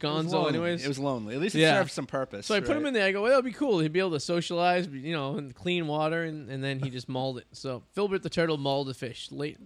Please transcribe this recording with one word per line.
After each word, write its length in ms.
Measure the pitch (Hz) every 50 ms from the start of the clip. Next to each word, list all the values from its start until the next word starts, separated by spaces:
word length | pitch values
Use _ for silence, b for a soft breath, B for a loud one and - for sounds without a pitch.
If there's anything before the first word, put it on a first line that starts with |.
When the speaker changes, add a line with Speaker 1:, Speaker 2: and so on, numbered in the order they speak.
| -
Speaker 1:
was 220 | 147 151 156 160 165
Speaker 2:
gonzo 60 | 165
Speaker 1:
lonely. 160 | 156 - 151
Speaker 2:
anyways. 360 | 151 160 170 175 175 170 127
Speaker 1:
It 20 | 143
was 120 | 139 131
lonely. 340 | 139 143 135 120 110 104 117
At 80 | 135
least 140 | 165 214 -
it 60 | 151
Speaker 2:
Yeah. 120 | 160 160 147 196
Speaker 1:
served 100 | 185 147
some 140 | - - 139
purpose, 400 | - - 135 131 - - 101 104
Speaker 2:
So 80 | - 214
I 60 | 202
put 180 | - - 277 302
him 60 | 302
Speaker 1:
right? 60 | 285
Speaker 2:
in 40 | 262
there. 140 | 220 196 190
I 40 |
go, 120 | 190 202 208
"Well, 80 | 233
that'll 100 | 269 269
be 100 | 247 262
cool. 280 | 214 - 294 277 214 175
He'll 100 | 156 156
be 80 | 151 180
able 140 | 190 190
to 80 | 165 143
socialize, 680 | - - 175 175 165 - 175 170 175 180 180 180 175 -
you 260 | 139 135 127 156 170
know, 240 | 156 139 135 143 147
in 140 | 147 135 120
clean 340 | - - 180 180 175 170 151
water," 340 | 147 151 156 156 165 165
and, 300 | 165 160 156 156 143 107
and 120 | 135 135 135
then 180 | 139 139 135
he 100 | 135 139
just 180 | 123 127 120 -
mauled 300 | 131 127 131 135 131 120
it. 80 | - _
So 300 | - - - 135 127 117 - - -
Filbert 260 | 196 202 202 190 185
the 80 | - 170
turtle 280 | - 180 165 165 156 147
mauled 320 | 139 139 135 139 143 131
the 40 | 127
fish. 380 | - - 120 117 - - -
Late, 260 | 139 135 143 151 - - -